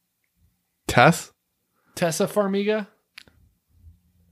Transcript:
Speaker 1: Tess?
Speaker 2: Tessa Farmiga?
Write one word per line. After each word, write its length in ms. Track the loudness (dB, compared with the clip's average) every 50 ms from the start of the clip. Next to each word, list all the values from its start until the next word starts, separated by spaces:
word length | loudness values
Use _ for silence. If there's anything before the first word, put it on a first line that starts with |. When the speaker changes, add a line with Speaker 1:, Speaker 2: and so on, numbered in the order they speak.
| _ _ _ _ _ _ _ _ _ _ _ _ _ _ _ _ _ -2
Speaker 1:
Tess? 440 | 2 4 6 4 4 2 -4 -16 _ _ _ _ _ _ _ _ _ _ _ _ _
Speaker 2:
Tessa 320 | -4 -4 -4 -2 -2 -4 -2
Farmiga? 600 | -2 -2 -2 -2 -2 -2 -2 -2 -2 -4 -6 -10 _ _ _ _ _ -20 -20 _ -20 _ _ _ _ _ _ _ _ _ -20 -20 -20 _ _ _ _ _ _ _